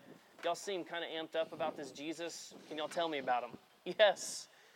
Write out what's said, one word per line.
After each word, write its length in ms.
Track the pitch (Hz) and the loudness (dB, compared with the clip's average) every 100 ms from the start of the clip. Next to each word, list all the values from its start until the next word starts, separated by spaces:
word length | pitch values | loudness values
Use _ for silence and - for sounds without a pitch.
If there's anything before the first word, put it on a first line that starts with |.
| - - - - | -16 -20 -20 -4
y'all 120 | 170 170 | -2 0
seem 280 | - 190 | -2 -2
kinda 240 | 165 170 151 160 | -2 -4 -4 -4
amped 220 | 160 165 | -2 0
up 140 | 160 | 0
about 240 | 156 156 156 | 0 -2 -2
this 140 | 139 | -8
Jesus. 640 | 127 151 156 170 - - - - | -6 -6 -4 -6 -8 -12 -16 -10
Can 100 | 156 | -4
y'all 100 | 151 | -2
tell 200 | 175 165 | 0 0
me 120 | 147 | 0
about 240 | 131 123 | 2 2
him?" 80 | 117 - - - - 175 | 0 -8 -18 -12 -4 8
Yes, 500 | 208 185 - - - - - | 8 8 -2 -8 -12 -20 -20